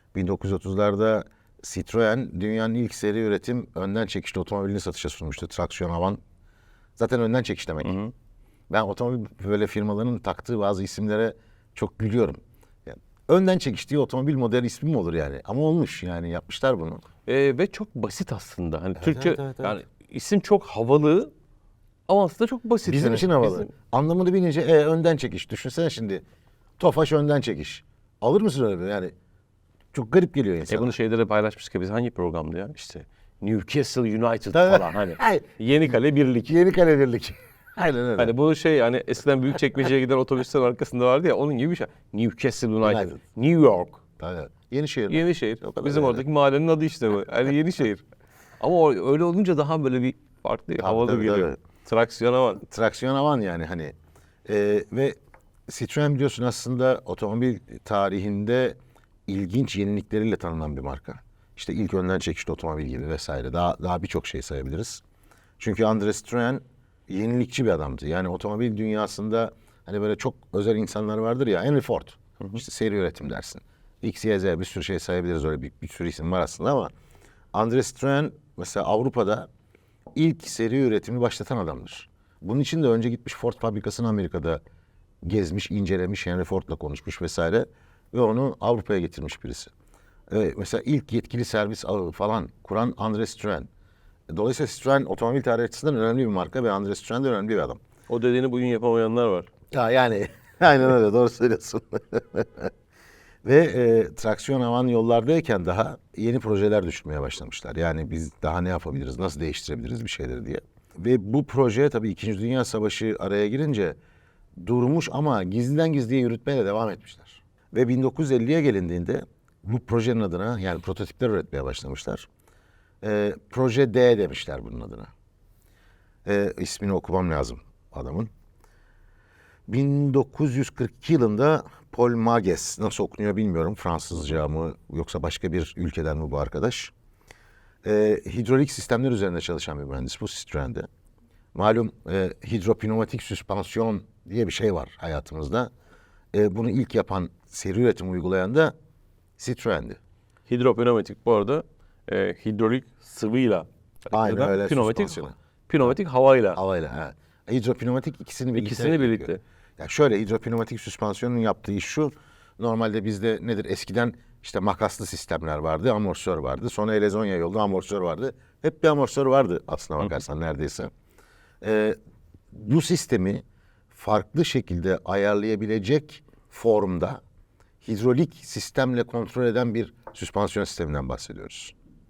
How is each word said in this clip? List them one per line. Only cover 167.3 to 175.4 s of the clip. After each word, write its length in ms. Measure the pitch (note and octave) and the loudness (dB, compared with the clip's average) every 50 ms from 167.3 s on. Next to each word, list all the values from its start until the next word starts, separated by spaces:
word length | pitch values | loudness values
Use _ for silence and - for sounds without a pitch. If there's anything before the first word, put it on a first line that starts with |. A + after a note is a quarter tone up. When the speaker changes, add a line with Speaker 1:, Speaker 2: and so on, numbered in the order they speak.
| F#2+ F2 E2 E2+ F#2+ A2 | -2 -2 -2 -2 0 0
Speaker 1:
amortisör 420 | G#2+ G2+ F#2+ F#2 F2 - G2+ G2+ | 0 0 0 -2 -2 -4 -4 -4
vardı. 340 | F2+ E2+ E2 D#2+ A#2+ C3+ - - _ _ _ _ | -2 -2 -4 -4 -6 -6 -8 -10 _ _ _ _
Hep 220 | - D#3 D#3 - - | -4 -4 -2 2 4
bir 40 | D#3+ | 4
amortisör 380 | D3+ C#3+ C3+ A2+ - C#3+ C#3 | 4 4 2 0 0 0 2
vardı 380 | C3+ C3 C#3 C3 F#2+ F2 - - - | 4 6 4 4 4 0 -4 -4 -6
aslına 320 | D#2+ D#2 - - D#2+ D2+ | -10 -10 -8 -6 -4 -4
Speaker 2:
Hı 40 | D2+ | -4
hı. 20 | |
Speaker 1:
bakarsan 360 | D#2+ D2 C#2+ C#2+ - D2 D2+ | -2 -4 -6 -6 -6 -6 -4
neredeyse. 480 | E2 D#2+ D#2 C2+ D2+ C#2 - - - - - _ _ _ _ _ _ _ _ _ _ _ _ _ - | -4 -4 -4 -4 -4 -6 -6 -8 -10 -10 -12 _ _ _ _ _ _ _ _ _ _ _ _ _ -4
Ee, 300 | G#2+ A2 G#2+ G#2+ G#2+ - - - - - - - _ - - _ _ | 0 2 2 2 2 0 -4 -8 -18 -20 -20 -20 _ -20 -20 _ _
bu 300 | - - A2+ G#2+ C3 E3 | -20 -12 -2 0 2 2
sistemi 640 | D3 - F3+ - - - C3 G#2 F#2 F#2+ G#2 C3+ - _ _ _ _ _ _ _ _ _ | 2 2 0 -2 0 0 0 0 2 0 -2 -4 -8 _ _ _ _ _ _ _ _ _
farklı 560 | _ - - - G#2+ G#2+ G#2 - - D3 E3+ | _ -10 -2 0 0 0 0 0 -2 -2 0
şekilde 540 | - - C3 - - F2 F2 E2+ F#2+ F#2 - - | 0 0 -2 -2 -2 -4 -2 0 0 0 0 -2
ayarlayabilecek 1160 | - F#2+ G2+ G2 G2+ G#2 G#2 | -2 0 2 2 2 2 2